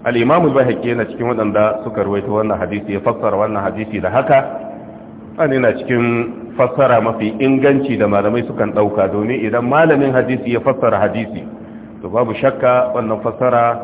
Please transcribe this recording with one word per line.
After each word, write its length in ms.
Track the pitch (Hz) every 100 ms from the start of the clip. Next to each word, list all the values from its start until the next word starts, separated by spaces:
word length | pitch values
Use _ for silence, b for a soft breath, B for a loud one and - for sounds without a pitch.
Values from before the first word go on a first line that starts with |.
Al-Imam 420 | 117 120 117 165 160
al-Baihaqi 440 | 135 127 104 120
yana 160 | 117 107
cikin 200 | - 117
waɗanda 560 | 117 107 101 107 104
suka 200 | - 110
ruwaito 280 | 98 101 98
wannan 280 | 107 110 98
hadisi, 340 | 90 104 104
ya 60 | 98
fassara 360 | 117 107 110 98
wannan 260 | 107 104
hadisi 360 | 98 92 107 107
da 100 | 90
haka. 300 | 123 135 135 - - - - - - - - - -
An 140 | 156
yana 220 | 135 123
cikin 800 | 110 - 120 120 117 117 - - -
fassara 440 | 123 - 131 117
mafi 320 | 110 110 107 110
inganci 580 | 135 131 139 135 135 110
da 100 | 104
malamai 360 | 101 104 120 -
sukan 240 | - 107
ɗauka, 360 | 104 104 104 95
domin 300 | 104 107 123
idan 220 | 107 117 120
malamin 460 | 143 165 143 139
hadisi 400 | 127 117 127 117
ya 60 | 117
fassara 400 | 113 - 120 104
hadisi, 440 | 101 110 110 90 - - B B B -
to 60 | 95
babu 240 | 107 120 107
shakka 580 | 135 131 127 123 - 127
wannan 240 | 110 110
fassara 600 | 117 110 127 120 117 110